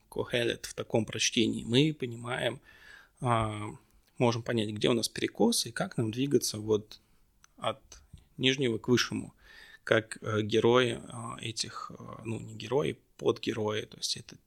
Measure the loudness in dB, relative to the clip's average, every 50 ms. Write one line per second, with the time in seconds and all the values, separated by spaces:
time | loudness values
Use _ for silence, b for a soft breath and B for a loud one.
0 | _ _ -6 -6 -6 -2 -2 -2 0 -2 -4 -4 -8 -12 -10 -12 -8 -2 0 0
1 | 0 -2 -2 -2 -2 0 2 2 2 2 0 -4 -4 2 4 4 4 4 2 -2
2 | -8 -8 -8 -10 -8 -8 -6 -2 -2 -4 -4 -6 B B B B B B B B
3 | B B B _ 0 2 2 2 2 0 -4 -6 -8 -10 -12 -14 _ _ _ _
4 | _ _ _ _ 4 4 4 2 -2 0 0 0 0 -2 -2 2 4 4 4 4
5 | 2 -2 -2 -2 -4 -4 2 2 4 4 4 2 -2 -2 -4 -4 -6 -4 -2 -2
6 | -2 -2 0 -2 0 2 2 2 2 0 -4 -6 0 0 0 0 0 -6 -16 -20
7 | _ _ _ _ _ _ _ _ _ _ _ -4 -4 -4 -4 -4 _ _ -20 -20
8 | -20 _ -20 -20 _ _ _ 0 2 2 2 2 0 0 0 -2 2 4 4 4
9 | 4 2 -2 -6 -6 -8 -16 B B B B B B B B B B 2 2 2
10 | 2 0 -10 -10 -6 -2 0 0 0 2 2 4 6 6 6 6 4 4 -2 -6
11 | -10 -12 -14 -12 -12 -12 -12 -10 -10 -8 -6 -6 -6 -6 -6 -10 -12 -12 -14 -16
12 | -14 -14 -14 -10 -8 -6 -6 -6 -8 -10 -12 -12 -6 0 0 2 2 0 -2 -4
13 | _ _ _ 0 2 2 2 2 -2 -4 -2 -2 -2 -2 -2 -2 -4 -8 -10 -8
14 | -6 -4 -4 -6 -8 -14 -20 -20 _